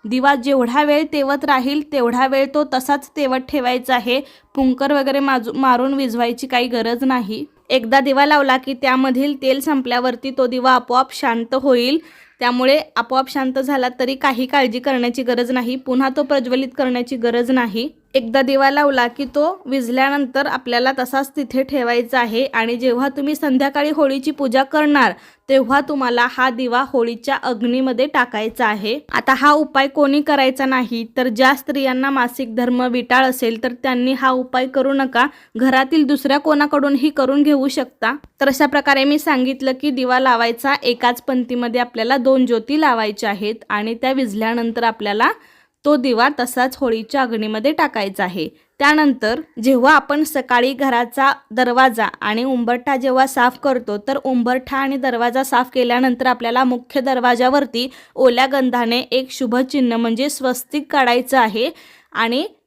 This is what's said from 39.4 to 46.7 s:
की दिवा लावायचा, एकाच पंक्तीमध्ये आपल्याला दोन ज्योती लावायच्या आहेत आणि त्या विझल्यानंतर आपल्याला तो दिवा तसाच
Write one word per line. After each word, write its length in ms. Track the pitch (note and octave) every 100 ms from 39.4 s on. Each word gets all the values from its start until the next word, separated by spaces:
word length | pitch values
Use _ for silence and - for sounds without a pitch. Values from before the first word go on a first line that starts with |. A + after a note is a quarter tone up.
| B3+ C4 C4 C4
की 100 | D4
दिवा 300 | C4+ B3+ B3+
लावायचा, 540 | C4 A#3 A#3 A#3 C#4 C#4+
एकाच 400 | B3 A#3+ C4 B3
पंक्तीमध्ये 580 | - B3+ B3 B3 A#3+ A#3+
आपल्याला 360 | A#3+ A3+ A3+ C4+
दोन 300 | B3 C4+ B3
ज्योती 340 | A3+ A3+ D4+
लावायच्या 500 | D4+ A#3 G#3+ G3+ A3
आहेत 340 | G3 G#3 A3 -
आणि 260 | G#3 G#3+
त्या 180 | A3+ B3+
विझल्यानंतर 680 | C4+ B3 G3+ A3 A#3 A#3 A3+
आपल्याला 480 | A#3 A3 G#3 G#3 B3+ A4+ _ _ _ _
तो 100 | D4 D4
दिवा 320 | C4 A3+ B3+ D4
तसाच 360 | B3 B3+ B3+